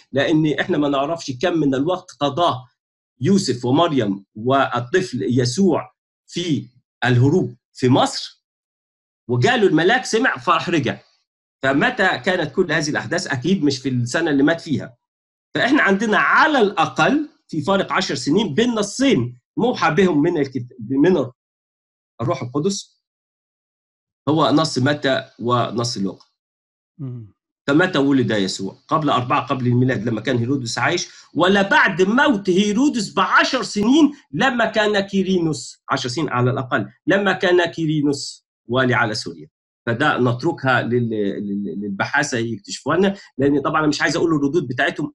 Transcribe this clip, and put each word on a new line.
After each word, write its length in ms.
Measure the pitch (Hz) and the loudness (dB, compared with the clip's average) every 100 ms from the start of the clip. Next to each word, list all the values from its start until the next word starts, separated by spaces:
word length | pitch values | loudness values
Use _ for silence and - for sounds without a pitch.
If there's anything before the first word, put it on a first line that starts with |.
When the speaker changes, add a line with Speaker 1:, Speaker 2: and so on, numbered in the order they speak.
| _ | _
Speaker 1:
لأن 420 | 135 131 156 156 143 | -2 2 2 2 0
إحنا 180 | 180 156 | -2 0
ما 100 | 143 | 0
نعرفش 420 | 139 139 165 - 127 | 0 -2 -4 -8 -4
كم 100 | 180 165 | -2 0
من 160 | 143 | 0
الوقت 360 | 131 151 180 - - | 0 -2 -4 -8 -6
قضاه 440 | 143 131 170 120 - _ _ _ _ - | -4 0 0 0 -8 _ _ _ _ -4
يوسف 440 | 143 196 - - | 2 2 2 -2
ومريم 600 | 123 143 170 135 104 98 - | 0 2 2 2 -2 -4 -8
والطفل 880 | 107 120 135 - 123 123 185 185 127 117 123 | -8 0 0 0 -4 -2 -2 -2 -4 -2 0
يسوع 540 | 123 185 190 131 - _ _ _ _ | 0 2 2 2 -4 _ _ _ _
في 420 | 170 175 123 - _ _ _ | -8 -4 -4 -6 _ _ _
الهروب 520 | 120 120 135 180 123 - _ | 0 4 4 4 0 -6 _
في 160 | - 127 | -2 2
مصر، 560 | 160 262 - - - _ _ _ _ _ _ _ _ - | 4 2 -2 -12 -18 _ _ _ _ _ _ _ _ -4
وجاله 380 | 123 214 254 190 | 0 2 4 4
الملاك 380 | 156 165 135 | 4 4 2
سمع 320 | - 220 247 - | 0 0 0 -2
فراح 320 | - 165 175 | 0 0 0
رجع. 320 | 165 113 95 _ _ _ _ _ _ | -2 -2 -4 _ _ _ _ _ _
فمتى 560 | 135 139 240 247 185 120 | -2 0 0 0 0 0
كانت 360 | 190 185 151 | -2 -2 -2
كل 180 | - 175 | -2 0
هذه 180 | 160 151 | 0 -2
الأحداث؟ 360 | 107 113 170 - | -4 -4 -4 -4
أكيد 380 | 131 151 190 | -4 0 0
مش 140 | 143 - | 0 -2
في 100 | 135 | -2
السنة 420 | 123 120 165 165 | -2 -2 -2 0
اللي 120 | 139 | 2
مات 180 | 151 165 | 2 0
فيها. 360 | 165 107 80 - _ _ _ _ _ | -2 -6 -6 -16 _ _ _ _ _
فإحنا 280 | 156 240 277 | -2 0 2
عندنا 360 | 180 196 226 180 | 2 2 2 2
على 420 | 147 214 302 277 | 4 4 4 4
الأقل 680 | 196 - 147 - 165 294 294 _ _ | 2 0 -2 0 2 2 -2 _ _
في 140 | 160 | -6
فارق 300 | 139 196 165 | 0 0 0
عشر 220 | 175 185 | -2 -4
سنين 400 | 135 139 180 196 | -4 0 0 0
بين 160 | 135 247 | 0 0
نصين 680 | 220 202 - 269 208 120 - _ - | 0 -4 0 2 2 -2 -8 _ -4
موحى 340 | 240 - 165 | -2 0 0
بهم 280 | 151 185 147 | 2 2 2
من 160 | 165 165 | 0 0
الكت-، 380 | 131 131 - - 107 | -2 -6 -12 -12 -4
من 360 | 135 165 175 123 - _ _ _ _ _ _ _ - | 2 4 4 0 -8 _ _ _ _ _ _ _ -8
الروح 220 | 135 170 | -6 -4
القدس، 560 | 123 143 190 196 - _ _ _ _ _ _ _ _ _ _ _ _ _ - | -6 -4 -2 -4 -10 _ _ _ _ _ _ _ _ _ _ _ _ _ 0
هو 220 | 156 135 | 2 4
نص 280 | 147 160 - | 4 2 0
متى 460 | 135 147 139 - - - | 0 0 -2 -2 -4 -8
ونص 600 | 117 120 - 107 120 - | -2 0 -2 -4 -6 -4
لوقا. 280 | 95 - _ _ _ _ _ _ _ - | -6 -8 _ _ _ _ _ _ _ -16
Speaker 2:
مم. 360 | 135 123 104 _ _ _ - | -14 -12 -16 _ _ _ 0
Speaker 1:
فمتى 320 | 147 180 151 | 2 2 2
ولد 320 | 139 135 107 | 2 2 2
يسوع؟ 480 | 107 95 - 95 - - | 0 -2 -4 -10 -12 -4
قبل 220 | 156 147 | -2 0
أربعة 360 | 117 123 143 - | -2 0 -2 -2
قبل 200 | 131 123 | -2 0
الميلاد 420 | 120 127 107 113 | 2 2 0 -2
لما 120 | 107 | -4
كان 160 | 139 120 | -2 -2
هيرودس 420 | 117 139 117 - | -2 -2 -4 -2
عايش، 300 | 135 175 - - - | -2 -2 -6 -16 -8
ولا 280 | 143 180 202 | 0 2 4
بعد 400 | 196 294 240 160 | 4 2 2 2
موت 480 | 190 240 294 202 185 | 2 4 2 2 2
هيرودس 600 | 180 208 208 294 233 156 | 2 2 2 0 0 -4
بعشر 500 | 190 185 262 311 254 | -2 2 2 2 0
سنين 500 | - 208 220 302 294 - _ | -4 0 4 4 4 0 _
لما 320 | 143 262 240 | -2 0 0
كان 360 | 220 220 214 208 | 0 0 0 0
كيرينوس، 840 | 196 196 180 185 160 135 - - - | 0 0 0 0 0 -4 -8 -14 -6
عشر 180 | 135 123 | -4 -4
سنين 200 | 143 143 | -4 -2
على 220 | 123 123 | 0 0
الأقل، 380 | 123 127 131 - - - | 0 -2 -4 -6 -6 0
لما 260 | 196 196 | 0 0
كان 320 | 185 185 180 | 0 0 2
كيرينوس 840 | 170 - 160 156 143 139 - - _ _ - | 0 -2 -2 0 0 -2 -6 -16 _ _ -4
والي 280 | 127 127 | 0 2
على 200 | 113 117 | 2 0
سوريا؟ 340 | 113 - 82 76 _ _ _ - | -4 -10 -14 -18 _ _ _ -6
فده 320 | - 151 87 | -2 0 2
نتركها 640 | 123 123 160 156 135 123 | 0 0 -4 -2 0 0
لل-، 280 | 117 123 117 | 2 -2 -2
لل-، 680 | 110 101 69 101 101 98 95 | -2 -4 -4 -6 -6 -6 -8
للبحاثة 560 | 104 98 110 143 147 120 | -8 -6 -4 -2 -2 -2
يكتشفوها 580 | 113 104 - - 131 170 | -4 -8 -12 -10 -4 0
لنا، 180 | 196 196 - - | 0 -2 -10 -2
لأن 220 | 139 143 | 0 0
طبعا 200 | 156 156 | 0 0
أنا 80 | 156 | 0
مش 140 | 147 | 0
عايز 140 | 160 160 | -2 0
أقول 180 | 170 | 0
الردود 340 | 151 139 165 127 | 0 0 -2 -2
بتاعتهم 440 | 127 151 170 147 | -2 -2 -4 -6